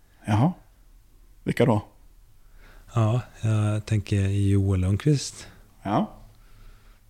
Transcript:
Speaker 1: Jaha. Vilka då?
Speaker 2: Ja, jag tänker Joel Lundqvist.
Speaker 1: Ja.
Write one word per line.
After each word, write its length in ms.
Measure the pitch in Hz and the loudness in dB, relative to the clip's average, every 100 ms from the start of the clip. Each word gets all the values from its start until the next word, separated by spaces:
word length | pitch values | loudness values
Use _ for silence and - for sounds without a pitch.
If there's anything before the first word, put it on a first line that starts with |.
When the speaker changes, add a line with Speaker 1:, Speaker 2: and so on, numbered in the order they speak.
| _ _ - | _ _ -2
Speaker 1:
Jaha. 280 | 107 151 - - _ - - - - - - | 2 2 -2 -14 _ -20 -20 -20 -20 -20 -10
Vilka 220 | - - 120 | -6 0 2
då? 160 | 107 - - - - - - - - - - - | 2 -2 -16 -20 -20 -20 -20 -20 -20 -20 -20 -6
Speaker 2:
Ja, 280 | 117 110 123 - - | 0 0 0 -6 -8
jag 440 | 110 110 107 107 - | -2 0 0 -4 -2
tänker 360 | 107 - 101 98 | -4 0 -2 0
Joel 500 | 101 98 98 98 95 | 0 2 2 2 2
Lundqvist. 680 | 92 101 151 143 - - - - - - | 0 0 2 0 -2 -12 -20 -20 -20 -12
Speaker 1:
Ja. 280 | - 113 214 - - - - - - - - - - | -4 -2 -2 -8 -20 -20 -20 -20 -20 -20 -20 -20 -12